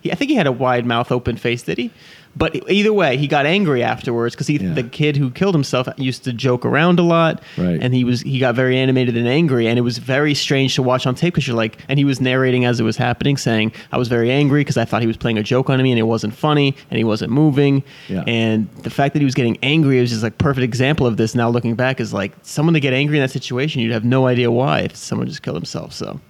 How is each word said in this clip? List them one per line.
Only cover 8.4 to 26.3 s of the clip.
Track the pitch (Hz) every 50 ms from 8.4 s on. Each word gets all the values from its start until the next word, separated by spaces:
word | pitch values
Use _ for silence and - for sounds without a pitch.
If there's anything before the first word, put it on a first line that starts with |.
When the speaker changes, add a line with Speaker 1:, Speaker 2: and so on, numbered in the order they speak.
| 131 127 117
Speaker 1:
very | 123 131 127 127 131
animated | 131 131 131 131 127 120 117 117
and | 120 120
angry, | 127 151 170 156 131 120 117 113
and | 117 123
it |
was | 120 120 117 117
very | - 127 131 135 147 151
strange | 143 139 - - 147 135 135 131 -
to | -
watch | 127 123 127 127 -
on | 135 123
tape | - - 175 175
'cause | - 127
you're | 131 120 113
like, | 110 110 - - - -
and | 135 147
he | 139
was | 139 135 -
narrating | 131 127 127 131 131 127 123 123 123
as | 123 123 117
it | 117
was | 113 110
happening, | - 123 123 120 - - 143 139
saying, | 131 - 127 113 110 107 110 - - - -
"I | - -
was | 127 113
very | 123 117 113 117
angry | 131 139 147 139 135 147 139
'cause | - 135 123
I | 117
thought | - - 110
he | 117
was | 113 110 -
playing | - 117 113
a | 104
joke | 107 - 123 127 135 -
on | 135 131
me, | 131 131
and | 123 113
it | 110
wasn't | 113 113 113 - 107
funny, | 104 - - 156 151 147 143 139 135 - - -
and | -
he | 123 117
wasn't | 113 107 110 - -
moving." | 113 143 156 156 135 135 143 143 139 139 135 - - - - -
Speaker 2:
Yeah. | 98 92 82
Speaker 1:
And | 110 117 113 113 113 110 110 110 - - -
the | - -
fact | - - 139 143
that | - 156
he | 147
was | 135 123
getting | - 127 117 110 -
angry | - 131 151 165 156 139 135 127
is | 123 120
just, | 120 110
like, | 113 113 - _
perfect | - 147 139 131 123
example | 120 110 117 127 135 151 - 139
of | 120 110 101
this. | 113 113 -
Now | 123 117 117
looking | 117 120 117 117 117
back | 104 123 127 131 -
is, | 117 101 160
like, | 104 98 101 - -
someone | _ - - - 151 165
to | 165 156
get | 135 139 127
angry | 131 143 147 151 151
in |
that | 135 160
situation, | - 135 - - 123 120 135 156 - 135
you'd | 113 113
have | 120 113 107
no | 120 127 131 131
idea | 127 123 120 123 120
why | 120 120 131 147 151 113
if | 92 - -
someone | - - - - - 123 123
just | 151 147
killed | - - - -
himself. | - - - - - -
So. | - - - 50 - 143 - _